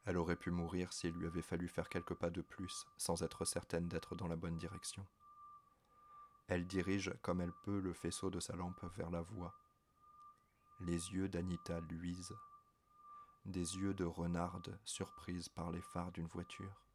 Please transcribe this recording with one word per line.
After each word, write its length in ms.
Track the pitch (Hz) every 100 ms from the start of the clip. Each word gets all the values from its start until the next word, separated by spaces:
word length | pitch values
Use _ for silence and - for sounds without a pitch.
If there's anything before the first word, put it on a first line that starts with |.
| -
Elle 120 | 90
aurait 180 | 85 87
pu 160 | -
mourir 420 | 87 85 90 90
s'il 200 | - 87
lui 140 | 85 85
avait 140 | 87
fallu 260 | 82 87 87
faire 220 | - -
quelques 240 | 90 82
pas 160 | 85 85
de 120 | 85
plus, 440 | - - 92 - - -
sans 260 | - 85
être 220 | 82 - 95
certaine 420 | - - 85 87
d'être 280 | 85 - 85
dans 120 | 87
la 80 | 82
bonne 220 | 87 85
direction. 480 | 85 92 - - 98 _ - - - - _ _ _ - - - - - -
Elle 200 | 90 87
dirige 460 | 95 90 98 95 -
comme 200 | - 90
elle 120 | 87 -
peut 160 | - 101
le 140 | 95
faisceau 360 | 82 82 - 95
de 100 | 90
sa 160 | - 87
lampe 280 | 87 90 - -
vers 120 | 85
la 120 | 87
voie. 340 | 85 107 87 - _ _ _ _ - - - - _ _ _ -
Les 320 | 90 85 82
yeux 140 | 92 95
d'Anita 500 | 90 90 87 - 85 82
luisent. 460 | 82 87 90 87 - - - _ _ _ - - - - - -
Des 320 | 92 85 95
yeux 160 | 98
de 120 | 101 85
renarde 720 | 85 85 87 87 90 90 92
surprise 640 | - - 95 - - 87 85
par 220 | - 85
les 100 | 85
phares 300 | - 90 87
d'une 160 | 87 85
voiture. 540 | - 87 - 92 98 _